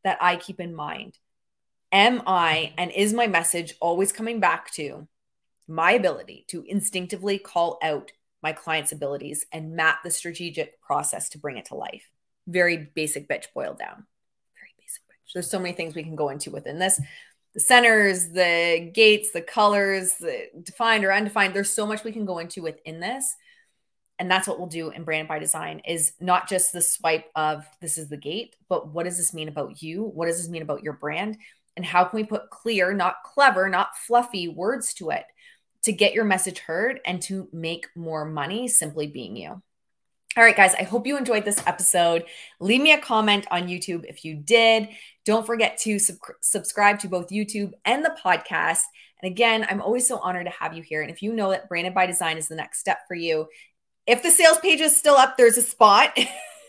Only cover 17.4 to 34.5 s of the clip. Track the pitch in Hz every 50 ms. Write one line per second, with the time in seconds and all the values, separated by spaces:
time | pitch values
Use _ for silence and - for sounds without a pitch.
17.4 | _ _ - 220 - - 254 247 240 233 220 214 202 196 185 185 175 165 165 185
18.4 | 180 175 170 170 170 170 170 170 170 165 180 220 220 214 214 214 214 - - -
19.4 | - - - 233 208 208 208 202 196 196 196 190 185 180 - - 175 165 131 107
20.4 | 92 - - 165 170 - - - 233 226 220 214 196 190 196 208 214 208 208 214
21.4 | 196 190 185 202 202 - - - 208 208 214 208 - 226 208 226 208 190 180 165
22.4 | 170 170 - 190 165 160 160 - - 160 160 165 175 208 254 269 262 - - -
23.4 | _ _ _ _ _ _ _ _ _ _ _ _ _ _ _ - 180 180 185 190
24.4 | 185 202 170 - 185 170 160 165 165 156 - 165 165 160 156 156 156 156 160 151
25.4 | 156 156 - 156 160 156 156 156 - - 170 165 151 - - - 175 180 180 180
26.4 | - - 196 180 175 - - 180 - - - - - 165 160 165 160 - - 156
27.4 | 156 156 156 147 147 - _ _ 170 156 - 165 156 143 147 131 - 143 165 220
28.4 | 233 - _ _ _ - 185 170 - 156 151 170 170 180 175 170 170 - - 160
29.4 | 156 156 147 151 139 - - - 165 160 165 190 220 220 - 151 165 170 165 170
30.4 | 175 165 175 165 156 147 147 - - 147 139 - - 151 151 165 202 220 214 -
31.4 | - - _ _ _ _ - - 180 - 180 180 180 180 - 220 220 - 214 -
32.4 | - - - - - 233 226 190 180 185 202 196 175 180 - - - - - 277
33.4 | 277 262 190 185 190 190 185 180 202 - - - - - 233 240 247 247 - 190
34.4 | 175 170